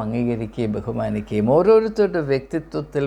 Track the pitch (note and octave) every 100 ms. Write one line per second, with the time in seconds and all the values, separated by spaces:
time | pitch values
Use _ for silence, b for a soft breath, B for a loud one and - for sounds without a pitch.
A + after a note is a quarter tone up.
0 | G#2+ A#2 A#2+ A#2 A2 - A2+ G#2 G#2+ A2+
1 | G#2+ G#2+ G#2 G#2+ G#2+ D3 F#3 A3 A3 G#3+
2 | G3+ F3 C#3+ C3+ C3+ D#3+ D3+ D3+ D3+ D3